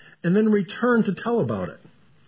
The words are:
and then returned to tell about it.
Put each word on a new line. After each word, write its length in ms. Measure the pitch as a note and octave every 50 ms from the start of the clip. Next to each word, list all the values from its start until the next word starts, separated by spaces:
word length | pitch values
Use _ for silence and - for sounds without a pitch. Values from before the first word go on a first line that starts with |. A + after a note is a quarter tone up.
| - - - _ -
and 100 | E3+ F3+
then 160 | G#3 A3 G#3+
returned 540 | G#3 G#3 F#3 - - - - B3 A#3+ A3+ G3+
to 100 | G3+ F3
tell 260 | - - A#3 A#3+ A3+
about 280 | D#3 A2+ A2+ F#2+ F2+ E2
it. 100 | - - - - _ _ _ _ _ _ _